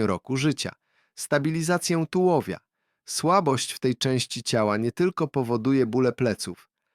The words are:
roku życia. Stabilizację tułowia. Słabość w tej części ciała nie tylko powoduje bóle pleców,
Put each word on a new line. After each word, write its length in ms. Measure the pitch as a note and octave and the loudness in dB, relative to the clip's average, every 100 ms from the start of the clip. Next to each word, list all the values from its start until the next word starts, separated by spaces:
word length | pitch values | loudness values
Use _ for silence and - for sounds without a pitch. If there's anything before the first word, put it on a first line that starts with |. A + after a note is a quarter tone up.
roku 320 | G#2+ F2+ - C3 | 0 -2 -2 0
życia. 360 | D3 C#3+ - - _ _ _ | 0 0 -4 -10 _ _ _
Stabilizację 920 | - - D3 C#3+ D#3+ D#3+ F3 - E3+ D#3+ | -12 -2 0 0 -2 0 0 0 0 0
tułowia. 480 | F#3 F#3 D#3+ G#2 E2 _ _ _ _ - | 2 4 2 0 -8 _ _ _ _ -10
Słabość 640 | - D3+ F#3+ D#3+ C3 - | -4 2 4 4 0 -2
w 60 | - | -2
tej 180 | B2+ B2 | -2 0
części 460 | C3+ C3 - - | 0 0 -2 -8
ciała 340 | - A#2+ G#2+ G#2 | -2 0 2 0
nie 160 | A#2 | -2
tylko 360 | - F3+ - D#3 | 0 -2 0 -4
powoduje 580 | C#3 A#2 A#2+ A#2 C3+ A#2+ | -2 -2 0 2 2 2
bóle 260 | A#2+ B2 | 2 0
pleców, 580 | A#2+ B2 G2 - F2 _ _ _ | 0 -2 -2 -6 -12 _ _ _